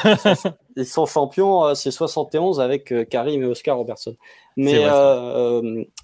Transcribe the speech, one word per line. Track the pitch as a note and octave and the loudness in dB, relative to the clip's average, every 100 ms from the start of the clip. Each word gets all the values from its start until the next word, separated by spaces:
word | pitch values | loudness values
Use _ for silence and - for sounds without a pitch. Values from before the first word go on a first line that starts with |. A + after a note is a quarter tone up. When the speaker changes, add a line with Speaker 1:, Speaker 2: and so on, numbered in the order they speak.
Speaker 1:
non, | G#3+ | 2
non. | G#3 | 4
Ils | G#3 F3+ | 2 0
sont, | F#3+ - | -2 -8
Speaker 2:
<laughs> | _ - | _ -8
Speaker 1:
ils | B2+ | -4
sont | - | -2
champions, | D#3 D3+ C3+ - G3 F#3 D3+ | 0 0 -2 0 2 2 2
euh, | |
c'est | C#3+ C#3 | 0 -4
soixante | - D#3+ - D3 | -4 -4 -4 -4
et | D#3 | -2
onze | F3+ D#3 | 0 0
avec, | B2+ C#3 - | 0 -2 -4
euh, | A#2+ | -4
Karim | A2+ B2+ C3+ D3 | -2 -4 -2 -2
et | |
Oscar | B2+ A#2 - B2+ | -2 -4 -2 -4
Robertson. | A#2 A2 - A#2 - - _ - | -4 -10 -14 -16 -20 -20 _ -2
Mais, | C#3 | 2
Speaker 2:
C'est | D3 | 4
vrai, | D3 | 4
ça. | C#3+ C#3 | 4 4
Speaker 1:
euh, | B2+ B2 B2 A#2+ A#2+ | 4 0 -2 0 0
euh, | A#2 A2+ - - | -2 -6 -10 -14